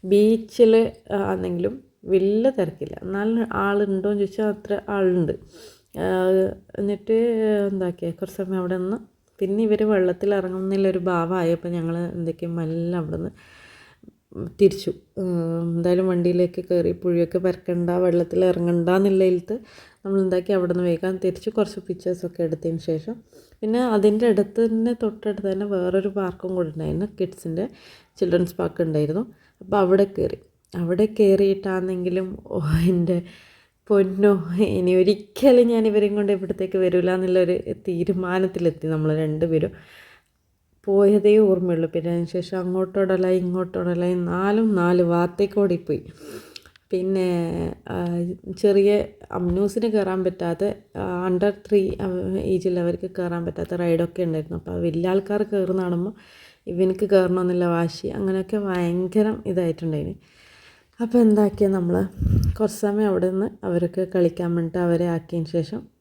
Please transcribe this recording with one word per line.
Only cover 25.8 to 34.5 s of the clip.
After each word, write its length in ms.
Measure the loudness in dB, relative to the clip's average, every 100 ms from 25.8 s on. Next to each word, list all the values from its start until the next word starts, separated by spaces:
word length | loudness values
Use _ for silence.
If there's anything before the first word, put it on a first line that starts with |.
| 0 0 0
പാർക്കും 480 | -2 -4 -6 -6 -4
കൂടി 140 | -4
ഉണ്ടായിരുന്നു, 360 | -4 -4 -4 -4 -4
കിഡ്സിൻ്റെ 460 | -6 -6 -8 -6 -6 -10 -20 -20 _ -4
ചിൽഡ്രൻസ് 380 | 0 2 0 -2
പാർക്ക് 280 | -6 -2
ഉണ്ടായിരുന്നു. 500 | 0 0 0 -2 -4 -10 _ _
അപ്പോൾ 160 | -2 2
അവിടെ 260 | 4 4
കയറി. 340 | 2 0 -4 -4 _ _ _ -6
അവിടെ 320 | -2 2 0 4
കയറിയിട്ടാണെങ്കിലും, 1200 | 4 6 4 0 -2 -4 -4 -4 -2 -2 -4 -10 -8
ഓ, 140 | -4 0 2 2
എൻ്റെ 360 | 2 2 -2 -4 -20 -20 _ _ _ _
പൊന്നോ, 600 | 2 2 2 4 4 0